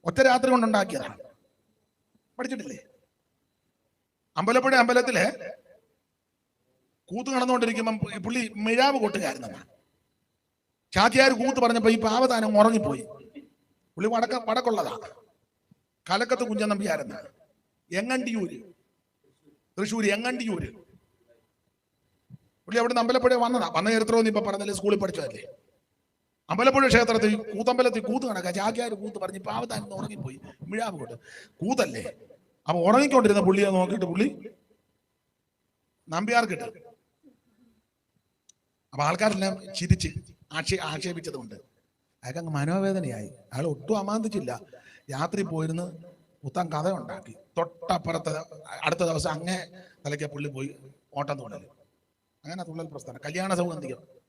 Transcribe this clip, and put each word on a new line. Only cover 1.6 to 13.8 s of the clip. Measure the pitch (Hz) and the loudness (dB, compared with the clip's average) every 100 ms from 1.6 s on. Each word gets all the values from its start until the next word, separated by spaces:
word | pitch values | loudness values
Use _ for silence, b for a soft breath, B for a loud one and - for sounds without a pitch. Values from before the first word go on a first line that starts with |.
| _ _ _ _ _ _ _ - | _ _ _ _ _ _ _ -10
പഠിച്ചിട്ടില്ലേ? | 254 247 269 - - _ _ _ _ _ _ _ _ _ _ _ _ _ _ - | -8 -8 -10 -14 -18 _ _ _ _ _ _ _ _ _ _ _ _ _ _ -4
അമ്പലപ്പുഴ | 190 254 262 262 | 2 4 6 6
അമ്പലത്തിലെ | 233 247 240 196 196 - - - _ - _ _ _ _ _ _ _ _ _ _ _ _ | 6 6 4 2 0 -2 -14 -16 _ -20 _ _ _ _ _ _ _ _ _ _ _ _
കൂത്ത് | _ 196 247 | _ -8 -4
നടന്നുകൊണ്ടിരിക്കുമ്പം | 262 247 247 226 220 226 214 - | -2 2 2 2 0 -2 -2 -4
ഈ | 208 | -6
പുള്ളി | 180 240 226 202 | -4 -4 -4 -2
മിഴാവ് | 214 240 269 277 | 2 6 6 4
കൊട്ടുകാരനാണ്. | 214 202 175 - 104 - - _ _ _ _ _ _ _ _ _ _ _ _ | 0 0 -4 -6 -12 -16 -20 _ _ _ _ _ _ _ _ _ _ _ _
ചാക്യാർ | 185 220 262 269 | 4 4 8 6
കൂത്ത് | 240 254 262 | 6 2 4
പറഞ്ഞപ്പോ | 240 233 220 | 4 4 4
ഈ | 226 | 4
പാവതാനം | 220 226 262 233 220 208 | 2 2 4 2 4 6
ഉറങ്ങിപ്പോയി. | 214 220 208 - - - - 285 - _ _ _ | 6 6 0 -4 -8 -18 -20 -20 -20 _ _ _